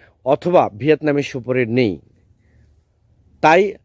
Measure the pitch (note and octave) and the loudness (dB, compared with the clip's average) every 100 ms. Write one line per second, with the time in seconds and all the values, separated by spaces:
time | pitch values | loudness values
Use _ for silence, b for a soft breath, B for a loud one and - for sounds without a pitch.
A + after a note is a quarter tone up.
0 | b b B2+ D3 F3 F3 A2+ G2 C#3 D3+ | b b -4 -2 0 2 0 -2 0 0
1 | D3+ C#3+ C#3 C3 A2+ B2+ A#2 A#2+ A#2+ D#2+ | 0 -4 -4 -8 -6 -4 -2 0 0 -4
2 | _ _ _ _ _ _ _ _ _ _ | _ _ _ _ _ _ _ _ _ _
3 | _ _ _ _ D#3 E3+ G3+ - | _ _ _ _ 2 4 2 -6